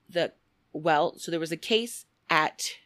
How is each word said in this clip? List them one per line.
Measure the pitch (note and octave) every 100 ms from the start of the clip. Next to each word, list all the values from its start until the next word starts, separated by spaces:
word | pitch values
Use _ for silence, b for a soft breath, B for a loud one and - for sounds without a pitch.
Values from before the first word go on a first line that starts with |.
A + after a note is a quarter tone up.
| _
the, | E3+ D#3 - _ _ _
well, | - D#3+ D3+ E3 -
so | -
there | E3+
was | D#3
a | E3
case | - A3+ A#3 - - _ -
at | E3 D#3 - - -